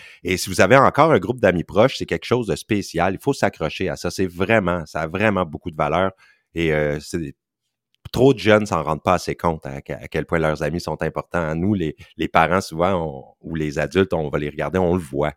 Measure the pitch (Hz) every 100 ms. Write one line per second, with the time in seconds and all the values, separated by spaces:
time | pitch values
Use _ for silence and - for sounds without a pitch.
0 | - - 90 90 - 92 95 135 117 113
1 | 160 123 95 123 101 90 76 85 127 -
2 | 85 82 - 120 107 78 - 104 92 82
3 | 90 92 - 139 104 - 78 - 92 69
4 | 90 - 92 87 92 113 90 87 80 80
5 | 82 92 110 95 87 78 - 76 73 82
6 | 95 - _ _ _ 82 82 76 76 73
7 | - 87 73 - _ _ _ _ _ _
8 | - - 131 127 95 107 104 85 73 78
9 | - 90 - 73 85 80 69 69 - -
10 | - 80 73 82 80 76 76 85 - 76
11 | 80 - - 87 80 80 92 104 80 -
12 | - - 82 87 80 92 - 80 90 95
13 | 80 67 - _ - 82 76 71 73 90
14 | 95 82 76 76 73 73 76 90 90 90
15 | 76 69 76